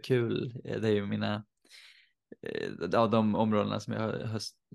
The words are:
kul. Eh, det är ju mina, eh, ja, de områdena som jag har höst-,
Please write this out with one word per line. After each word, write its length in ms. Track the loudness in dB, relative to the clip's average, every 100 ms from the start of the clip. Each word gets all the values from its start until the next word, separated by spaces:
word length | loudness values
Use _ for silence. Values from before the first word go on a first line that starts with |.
kul. 560 | 0 2 2 0 -4 -6
Eh, 160 | -6 -2
det 80 | 2
är 40 |
ju 140 | 2 2
mina, 380 | -2 -2 -2 -6 _ _ -20 -20 -20 _ _ _ -12
eh, 280 | -8 -6 -6 -6 0
ja, 140 | 2 4
de 280 | 4 4
områdena 460 | 2 4 2 2 -2
som 120 | -4
jag 80 | -2
har 120 | -2 -2
höst-, 400 | -4 -6 -8 -14 _